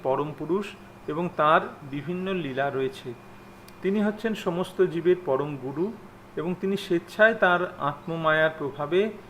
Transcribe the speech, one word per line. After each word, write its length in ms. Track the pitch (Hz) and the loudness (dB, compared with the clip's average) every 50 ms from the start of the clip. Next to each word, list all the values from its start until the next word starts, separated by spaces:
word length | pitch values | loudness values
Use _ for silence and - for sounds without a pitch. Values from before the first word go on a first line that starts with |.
| - | -2
পরম 300 | 151 131 135 143 151 151 - | 0 0 0 0 -4 -6 -6
পুরুষ 300 | 151 156 175 202 202 - - - - - - - - - | -4 -2 -2 -2 -2 -4 -10 -16 -18 -20 -20 -14 -10 -8
এবং 220 | 151 156 180 175 - - | -4 -4 -4 -4 0 2
তার 240 | 156 151 160 175 180 - - - - 139 | 4 4 4 4 4 0 -8 -14 -14 -10
বিভিন্ন 420 | 135 147 135 147 180 180 185 190 196 | -10 -8 -6 -6 -6 -4 -4 -4 -2
লীলা 360 | 185 165 139 127 127 139 139 | -4 -4 -4 -2 -2 -2 -2
রয়েছে। 440 | 127 135 135 131 131 - - 131 117 - - - - - - - - - - - - - | 0 -2 -2 -2 -4 -6 -10 -12 -12 -12 -14 -20 -20 -20 -20 -20 -20 -20 -20 -20 -12 -6
তিনি 200 | - 185 196 214 | -4 -2 0 0
হচ্ছেন 320 | 202 208 208 214 - 226 220 | 0 0 -2 -2 -4 -4 -4
সমস্ত 460 | - - 190 170 175 185 - - - | -4 -2 -2 -2 -2 -2 -2 2 2
জীবের 340 | 185 175 151 170 160 180 180 180 180 | 2 2 2 2 2 2 2 2 2
পরম 320 | 147 135 131 143 147 147 135 | 0 0 0 0 -2 -4 -6
গুরু 340 | 127 135 135 147 175 214 226 - - - - - - - - | -8 -6 -4 -2 -2 -4 -4 -8 -14 -20 -20 -20 -20 -14 -8
এবং 200 | - 151 175 185 175 | -6 -4 -4 -4 -2
তিনি 160 | - 190 202 190 | -2 -2 -2 -2
স্বেচ্ছায় 560 | - - 180 170 170 - - - 214 220 220 | 0 0 0 0 0 0 2 6 6 6 6
তার 400 | 220 208 185 180 175 180 180 - - | 6 4 4 4 4 0 -2 -4 -4
আত্মমায়ার 720 | 139 143 147 - - - 165 165 160 156 156 156 156 160 156 - | -4 -4 -4 -4 -6 -6 -4 0 2 4 4 6 4 4 2 0
প্রভাবে 540 | 151 139 127 - 147 143 170 185 208 220 214 - - - | -6 -6 -4 -4 -4 0 2 2 2 2 -2 -8 -16 -20